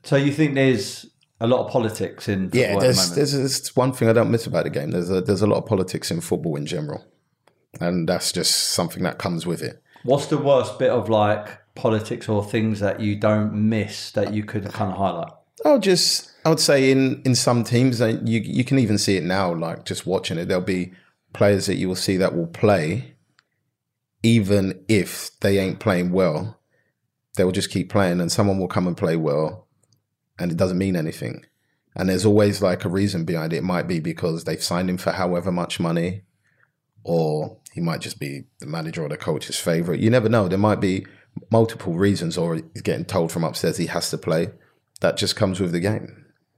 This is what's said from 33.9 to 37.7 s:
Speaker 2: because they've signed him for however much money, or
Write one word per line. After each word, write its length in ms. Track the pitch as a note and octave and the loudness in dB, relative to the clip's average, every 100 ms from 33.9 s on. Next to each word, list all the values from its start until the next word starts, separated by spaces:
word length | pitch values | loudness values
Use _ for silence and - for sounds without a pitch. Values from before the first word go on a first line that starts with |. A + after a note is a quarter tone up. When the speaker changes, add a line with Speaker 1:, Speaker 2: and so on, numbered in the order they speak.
| E2+ | -4
Speaker 2:
because 440 | E2 D#2+ F2 E2 | -4 -4 -4 -4
they've 180 | E2 D#2+ | -6 -6
signed 260 | - F2 F#2 | -4 -2 -2
him 100 | F2+ | -2
for 140 | E2+ | -4
however 380 | F#2+ F2+ F2 F#2 | -2 -2 -2 -2
much 300 | F2 E2+ - | -4 -4 -4
money, 420 | E2+ E2+ F2 G2+ - _ _ _ _ _ _ _ | -2 -2 -2 -6 -12 _ _ _ _ _ _ _
or 520 | - E2+ D#2 D2+ D2+ - - | -2 0 0 -2 -6 -12 -16